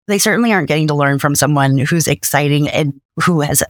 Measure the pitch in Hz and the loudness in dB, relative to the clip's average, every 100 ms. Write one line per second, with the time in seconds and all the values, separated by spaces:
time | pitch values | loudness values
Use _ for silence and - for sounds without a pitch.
0 | - 202 208 202 240 196 143 151 156 147 | -4 -2 0 0 2 0 0 0 0 0
1 | 139 139 147 143 143 147 135 135 147 170 | 0 0 0 0 2 2 2 2 0 0
2 | 151 143 - 147 147 147 143 123 147 139 | 0 -2 -2 0 0 0 0 -2 -4 -6
3 | _ - - 165 143 139 | _ -4 0 0 0 -2